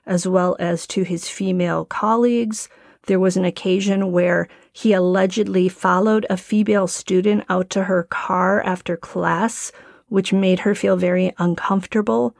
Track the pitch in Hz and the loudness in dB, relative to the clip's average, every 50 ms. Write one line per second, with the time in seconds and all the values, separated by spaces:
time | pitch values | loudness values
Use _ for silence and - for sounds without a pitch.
0 | _ - 185 175 - 185 185 185 180 180 - - 170 175 175 165 - - - 202 | _ -2 -2 -2 0 0 0 2 2 0 0 -2 -2 -2 -2 -4 -6 -6 -4 -2
1 | 185 180 180 165 - - - - 196 190 180 180 175 170 165 165 160 - - - | -2 -2 -4 -6 -8 -10 -8 -4 -2 -2 0 0 0 0 -2 -2 -4 -6 -6 -4
2 | - 214 226 233 240 240 240 233 233 214 214 - - - - - - - _ _ | 0 0 2 2 2 2 2 0 0 -2 -4 -8 -10 -14 -18 -20 -20 -20 _ _
3 | _ - 190 185 185 185 185 190 185 180 180 - - 190 185 196 196 202 196 196 | _ 0 0 2 2 2 2 2 0 -2 -2 -4 -2 -2 0 0 0 0 0 0
4 | 196 185 175 175 180 180 175 170 170 - - - _ _ _ - - 220 202 185 | 0 0 0 2 2 2 2 0 -2 -4 -10 -18 _ _ _ -2 2 2 4 4
5 | 180 180 180 190 190 190 190 220 208 196 185 185 180 185 185 - - 185 180 180 | 4 2 2 2 0 0 0 -2 -2 0 2 2 0 0 0 -2 0 0 2 2
6 | 208 214 214 220 208 - 190 185 - - 214 214 214 214 208 202 190 180 - - | 4 2 2 2 0 0 -4 -4 -2 0 0 2 2 2 2 2 0 -2 -4 -8
7 | - - 190 185 185 208 208 208 - - 185 185 185 185 - 196 190 190 190 180 | -4 0 0 2 4 2 2 0 0 0 -2 -2 -2 -2 -2 -2 0 0 0 0
8 | 170 - - - - - 190 185 185 190 196 208 - 190 185 180 - - 170 170 | 0 -2 -6 -6 -4 -2 0 0 2 2 2 0 0 -2 -4 -4 -4 -6 -6 -6
9 | - - - 185 170 170 170 170 214 226 - - - - - - - - - - | -8 -8 -6 -4 -2 0 0 0 -2 -2 -4 -8 -12 -14 -14 -18 -20 -20 -20 -20
10 | _ _ 208 196 190 - 190 190 190 185 185 180 - 202 202 - - 196 190 180 | _ _ -2 -2 0 0 0 2 2 2 2 2 0 -2 -2 0 0 0 0 2
11 | 180 180 180 185 185 185 - - 175 175 170 - - - 196 196 190 - - 220 | 0 0 0 0 0 -2 -2 -2 -2 -2 -2 -2 -2 -2 -2 -2 -2 -2 -4 -2
12 | 208 220 220 233 247 240 - | 0 0 0 0 -2 -2 -6